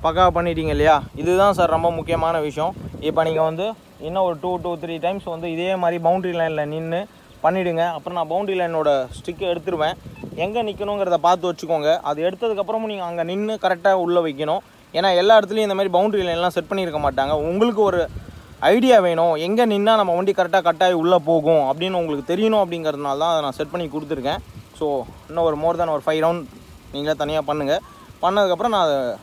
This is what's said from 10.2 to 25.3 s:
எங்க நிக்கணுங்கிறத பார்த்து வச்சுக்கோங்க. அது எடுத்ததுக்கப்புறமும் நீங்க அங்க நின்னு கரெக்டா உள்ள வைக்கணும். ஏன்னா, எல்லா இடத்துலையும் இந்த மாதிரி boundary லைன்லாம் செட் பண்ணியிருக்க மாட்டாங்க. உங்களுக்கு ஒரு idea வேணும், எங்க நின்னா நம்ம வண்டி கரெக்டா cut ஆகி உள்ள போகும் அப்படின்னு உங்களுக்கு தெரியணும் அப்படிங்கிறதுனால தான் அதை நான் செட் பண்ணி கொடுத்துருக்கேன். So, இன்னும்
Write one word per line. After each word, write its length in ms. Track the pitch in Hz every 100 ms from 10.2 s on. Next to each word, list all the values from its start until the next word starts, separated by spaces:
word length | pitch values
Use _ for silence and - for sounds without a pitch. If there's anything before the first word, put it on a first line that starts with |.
| -
எங்க 280 | - 180 226
நிக்கணுங்கிறத 520 | 220 196 202 208 185
பார்த்து 380 | 170 170 180 175
வச்சுக்கோங்க. 440 | 165 160 160 147 165
அது 340 | 147 151 170
எடுத்ததுக்கப்புறமும் 600 | 190 233 202 190 220 220
நீங்க 120 | 202
அங்க 180 | 175 170
நின்னு 360 | 170 190 214 214
கரெக்டா 300 | 185 180 196
உள்ள 280 | 190 175 175 165
வைக்கணும். 320 | 139 151 180 - - -
ஏன்னா, 240 | 160 190 175
எல்லா 220 | 196 220
இடத்துலையும் 300 | 196 214 208
இந்த 60 |
மாதிரி 240 | 196 196 175
boundary 280 | 214 208 180
லைன்லாம் 280 | 170 175 175
செட் 140 | 160
பண்ணியிருக்க 300 | 196 180 151 143
மாட்டாங்க. 240 | 131 139
உங்களுக்கு 520 | 151 156 185 233 214
ஒரு 260 | 202 180 160 - - - - -
idea 400 | 151 220 254 226
வேணும், 340 | 180 165 170
எங்க 320 | 156 170 220 233
நின்னா 280 | 202 208 220
நம்ம 140 | 190
வண்டி 180 | 170 196
கரெக்டா 300 | 190 180 190
cut 200 | 175 165
ஆகி 100 | 185
உள்ள 260 | 175 165 180
போகும் 540 | 151 165 147 160 135
அப்படின்னு 200 | 143 185
உங்களுக்கு 440 | 185 165 143 131 180
தெரியணும் 260 | 220 220
அப்படிங்கிறதுனால 540 | 185 170 156 143 143 139
தான் 120 | 165
அதை 100 | 160
நான் 120 | 143
செட் 180 | 131 151
பண்ணி 180 | 175 160
கொடுத்துருக்கேன். 500 | 147 147 151 131 185 - - - -
So, 240 | 151 139 123 -
இன்னும் 160 | -